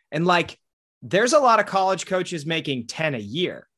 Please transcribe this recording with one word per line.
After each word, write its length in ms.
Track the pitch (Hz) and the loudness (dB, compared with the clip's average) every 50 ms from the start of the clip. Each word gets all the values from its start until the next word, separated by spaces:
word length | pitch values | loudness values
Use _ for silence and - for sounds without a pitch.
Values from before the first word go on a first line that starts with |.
| _ _ | _ _
And, 160 | - 156 170 | -4 -2 2
like, 320 | 175 175 170 165 - - _ _ _ _ _ _ _ _ _ | 2 2 2 0 -2 -8 _ _ _ _ _ _ _ _ _
there's 300 | 127 113 165 196 240 247 | -6 0 2 2 4 4
a 60 | 320 294 | 4 4
lot 220 | 269 240 226 214 | 6 6 6 4
of 60 | 202 | 2
college 400 | - 190 196 190 190 190 165 - | 2 0 0 2 2 0 -2 -2
coaches 380 | - 185 185 175 - 175 156 139 | -2 -2 -2 -2 -4 -8 -8 -4
making 440 | 165 165 160 - 151 131 123 117 - | -4 -4 -2 -2 -4 -4 -4 -6 -8
ten 260 | - - 160 156 135 | -6 -4 -2 -2 -2
a 40 | 113 | -4
year. 500 | 104 101 120 170 180 127 78 - - _ _ | -6 -6 -4 -4 -4 -4 -4 -8 -14 _ _